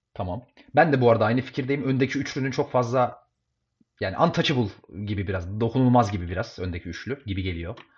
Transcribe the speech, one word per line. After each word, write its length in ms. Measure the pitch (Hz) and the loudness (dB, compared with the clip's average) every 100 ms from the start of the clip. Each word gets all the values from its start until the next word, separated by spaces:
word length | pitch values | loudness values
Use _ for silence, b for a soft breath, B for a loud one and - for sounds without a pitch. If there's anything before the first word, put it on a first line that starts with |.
| _ | _
Tamam. 320 | - 92 92 - _ B 143 | -8 -6 -6 -10 _ B 2
Ben 180 | 165 | 4
de 80 | 135 | 6
bu 100 | 123 | 6
arada 140 | 113 107 | 6 4
aynı 160 | 123 | 2
fikirdeyim. 420 | 127 - 123 139 | -2 -6 -4 -2
Öndeki 360 | 135 131 131 139 | 0 0 0 -2
üçlünün 320 | 139 147 135 | -4 -4 -4
çok 200 | 127 143 | -2 0
fazla, 560 | 127 120 127 120 - _ _ _ _ _ _ _ _ | 0 0 2 0 -2 _ _ _ _ _ _ _ _
yani 180 | 98 90 | -6 2
untouchable 520 | 165 - 160 135 107 - - 82 104 | 2 2 0 0 -2 -4 -14 -10 -6
gibi 220 | 101 98 | -4 -2
biraz, 320 | 92 87 104 | -4 -6 -2
dokunulmaz 520 | 113 127 127 123 107 | 0 2 4 6 4
gibi 180 | 101 87 | 0 -4
biraz 300 | 90 117 - | -4 -6 -8
öndeki 300 | 92 85 87 | -8 -8 -8
üçlü 340 | 85 - 139 - | -10 -8 -8 -6
gibi 180 | 95 | -4
geliyor. 340 | 92 85 82 117 b | -4 -4 -8 -10 b